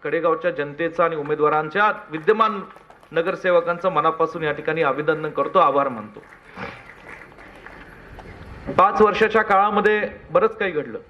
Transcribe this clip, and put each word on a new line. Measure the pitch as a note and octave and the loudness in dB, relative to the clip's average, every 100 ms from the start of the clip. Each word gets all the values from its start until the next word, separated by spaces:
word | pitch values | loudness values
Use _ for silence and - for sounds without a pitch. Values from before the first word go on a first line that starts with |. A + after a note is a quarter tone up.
कडेगावच्या | D3+ D#3+ E3 D#3+ F3+ | -2 -2 0 0 -2
जनतेचा | E3+ C#3+ C#3+ E3 E3 E3+ | -4 -8 -4 -6 0 -2
आणि | E3 | 0
उमेदवारांच्या, | C#3+ D3+ D3+ D3+ D#3 F#3+ G#3 G3+ - | -4 0 2 2 -2 0 0 0 -8
विद्यमान | D#3 D#3 A3 A3 G3+ F#3 - - - - | -6 0 2 2 0 -10 -18 -20 -20 -6
नगरसेवकांचं | D#3 E3+ F3 F#3 F3 E3 F3 F#3+ | -4 -2 -2 2 2 2 -2 0
मनापासून | D#3+ D#3 D#3 D#3+ E3+ | 2 0 0 -2 -2
या | D#3 | -4
ठिकाणी | D3 - D#3 | -4 -4 0
अभिनंदन | D3+ C3+ D3+ D3+ D#3 | 0 0 0 0 -2
करतो, | D3 C#3 F#3 | -4 0 4
आभार | D#3 C#3 C#3 | 4 4 0
मानतो. | A#2+ G#2+ - - - - - - - - - - - - - - - - - - - - - - - - - - - | -4 -12 -16 -20 -20 -20 -16 -14 -14 -20 -20 -20 -20 -20 -20 -20 -20 -20 -20 -20 -20 -20 -20 -18 -18 -18 -16 -6 4
पाच | F#3+ G3+ | 4 6
वर्षाच्या | G#3+ F#3+ A3 A3 | 4 4 2 2
काळामध्ये | G#3+ G3 G3+ G#3 G3+ G#3+ G3+ - - | 4 4 4 2 2 2 -2 -8 0
बरंच | D#3+ A3 A3 | 2 2 -2
काही | G3+ | -4
घडलं. | D#3 B2+ G#2 - | -4 -6 -10 -14